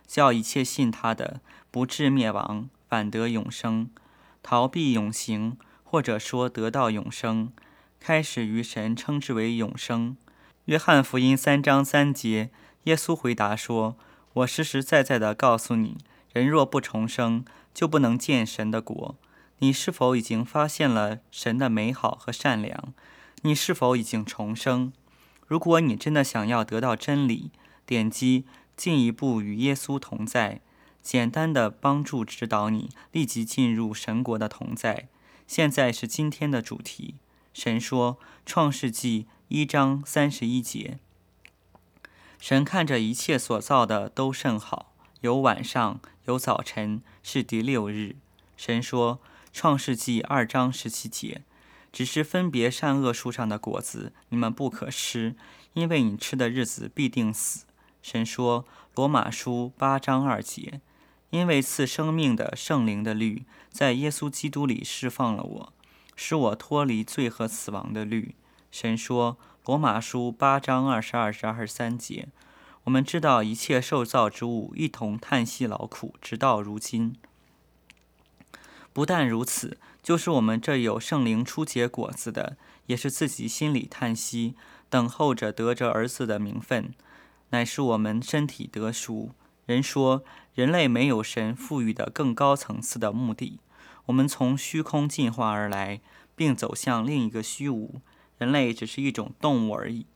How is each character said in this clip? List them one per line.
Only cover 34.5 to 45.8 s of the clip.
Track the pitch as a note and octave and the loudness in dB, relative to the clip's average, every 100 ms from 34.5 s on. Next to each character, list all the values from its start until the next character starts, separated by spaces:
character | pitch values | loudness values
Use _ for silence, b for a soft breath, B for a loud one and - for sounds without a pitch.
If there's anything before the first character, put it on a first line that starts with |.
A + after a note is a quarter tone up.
同 | - - A2+ | -6 -10 -4
在。 | A#2 G2+ B2+ b b b b | -2 -2 -6 b b b b
现 | - D3+ | 2 2
在 | D3 B2+ | 4 2
是 | A#2 A2+ | 0 -4
今 | - D3+ | -2 -2
天 | D3 D3 | -2 -2
的 | B2+ | -2
主 | A2 - | -4 -10
题。 | - - - D3 _ b b | -12 -12 -14 -14 _ b b
神 | - A#2+ A2+ | -6 -2 -2
说， | - B2+ A#2+ B2+ B B | 0 0 0 -2 B B
创 | - - C#3+ | -4 2 2
世 | C#3 B2+ | 2 -4
纪 | A2+ B2 A2 G#2+ b b | -2 -2 -2 -4 b b
一 | D3+ D3 | -2 2
章 | D3 C3+ C#3 C#3 | 4 4 2 0
三 | D3+ D3 | 0 0
十 | - A#2 | 0 -2
一 | B2+ | -2
节 | A#2 A#2 G#2 C#3 _ _ _ _ - _ _ - _ _ B B B B | -2 -8 -10 -12 _ _ _ _ -20 _ _ -20 _ _ B B B B
：“神 | - C3+ | 2 4
看 | D3 F#3+ D#3 | 4 2 2
着 | B2 | 2
一 | A2 | 0
切 | A#2+ - C#3 | -2 0 0
所 | - A2+ | 0 -2
造 | - C#3 | 4 4
的 | A2 G#2+ G#2 | 4 2 -2
都 | - C3+ | -2 -2
甚 | C3+ C#3 G#2+ | 0 0 -2
好， | - - - _ b b | -4 -10 -10 _ b b
有 | A#2+ C3 | 0 4
晚 | C3 F#2 | 4 4
上， | - B2+ | 2 0